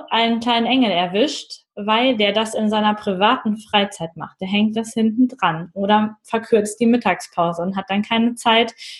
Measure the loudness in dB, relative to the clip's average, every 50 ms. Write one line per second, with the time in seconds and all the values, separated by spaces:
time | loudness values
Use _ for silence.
0 | -2 -2 0 0 2 2 0 0 0 0 0 0 0 2 2 2 2 2 2 0
1 | 0 0 0 0 0 0 -2 -6 -12 -16 -20 -20 _ _ _ -8 -2 0 0 2
2 | 2 2 2 2 2 2 2 0 -2 -2 -2 -2 -2 0 0 2 2 0 0 -2
3 | -2 -4 0 2 2 2 2 2 0 -2 -4 -4 -4 -2 0 0 0 0 -4 -8
4 | -10 -10 -10 -10 -14 -14 -12 -10 -6 -2 0 0 0 0 0 -4 -6 -6 -2 0
5 | 0 0 2 2 2 0 0 0 0 0 0 -2 -6 -10 -8 -4 0 2 2 2
6 | 2 0 -4 -10 _ -6 -4 -4 -2 0 2 2 2 0 -2 0 2 2 2 2
7 | 2 0 -2 -2 -4 -8 _ -2 -2 0 -2 -2 -4 -4 -4 -4 -4 -2 -2 -2
8 | -2 0 0 0 0 0 -2 0 0 2 4 4 4 2 -2 -12 -16 -18 -18